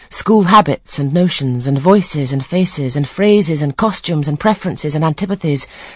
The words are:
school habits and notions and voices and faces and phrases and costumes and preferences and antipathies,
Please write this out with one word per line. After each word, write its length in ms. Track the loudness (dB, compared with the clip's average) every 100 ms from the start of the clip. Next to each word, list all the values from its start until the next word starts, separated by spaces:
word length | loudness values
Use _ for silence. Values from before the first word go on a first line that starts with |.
| -10
school 340 | -6 2 4
habits 540 | 6 4 4 -2 -6 -4
and 160 | -2
notions 540 | 2 0 0 -2 -2 -2
and 100 | 0
voices 540 | 4 4 2 -4 -2
and 140 | -4 -2
faces 500 | -2 0 -2 -4 -2
and 100 | -4
phrases 560 | 0 4 4 2 0
and 140 | -2 0
costumes 540 | -2 -2 -4 -2 -2
and 100 | -2
preferences 560 | -2 -2 -4 -6 -4 -2
and 80 |
antipathies, 640 | -2 -2 -4 -4 -2 -2 -4 -12 -20